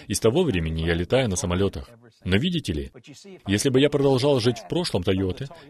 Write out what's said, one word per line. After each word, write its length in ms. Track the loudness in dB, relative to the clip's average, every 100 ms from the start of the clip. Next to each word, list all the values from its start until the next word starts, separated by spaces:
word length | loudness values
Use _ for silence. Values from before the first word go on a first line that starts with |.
| -8
И 80 |
с 60 | 0
того 240 | 2 2
времени 400 | 2 0 -2 -2
я 100 | 0
летаю 360 | 0 2 0 2
на 60 | -2
самолётах. 540 | -2 0 0 -2 -12 -20 -20 _
Но 140 | -2 0
видите 340 | 0 -2 -4
ли, 180 | -6 -6 -14 -20 -20 -20 -16 -2
если 220 | 0 2
бы 100 | 4
я 100 | 2
продолжал 500 | 2 2 2 2 2
жить 200 | 2 -2
в 80 | -4
прошлом 340 | -4 -2 -2
Тойоте, 460 | 0 0 0 -4 -10 -14 -10